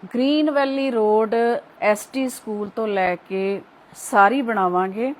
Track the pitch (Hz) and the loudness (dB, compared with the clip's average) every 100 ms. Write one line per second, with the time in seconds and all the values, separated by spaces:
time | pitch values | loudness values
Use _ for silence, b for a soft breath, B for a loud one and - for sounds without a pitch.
0 | 190 240 262 302 302 285 269 269 269 233 | -8 -2 0 2 2 0 0 -2 -2 0
1 | 214 214 220 226 233 240 - - 202 208 | 2 2 2 0 0 -2 -6 -4 0 0
2 | - 269 262 - - 208 208 214 220 196 | -2 -6 -6 -6 -10 -8 -6 -6 -4 0
3 | 185 175 - 190 196 196 - - - - | 0 -2 -6 -4 -2 -4 -8 -20 -20 -18
4 | - 220 202 262 233 220 185 180 190 190 | -2 4 6 4 -2 0 0 0 -2 -2
5 | 247 | -6